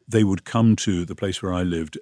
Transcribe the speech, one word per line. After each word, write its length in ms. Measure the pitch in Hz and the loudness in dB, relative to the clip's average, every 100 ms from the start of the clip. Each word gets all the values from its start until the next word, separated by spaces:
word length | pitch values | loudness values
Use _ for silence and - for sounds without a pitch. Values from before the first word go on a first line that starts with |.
| - | -2
they 160 | 113 | 2
would 200 | 101 95 | 2 2
come 320 | - 113 117 107 | -2 2 4 4
to 300 | - 90 85 | 2 -2 -4
the 100 | 87 | -6
place 260 | 101 90 | -6 -6
where 120 | 98 | -4
I 80 | 90 | -2
lived 340 | 90 85 80 - | -2 -2 -6 -10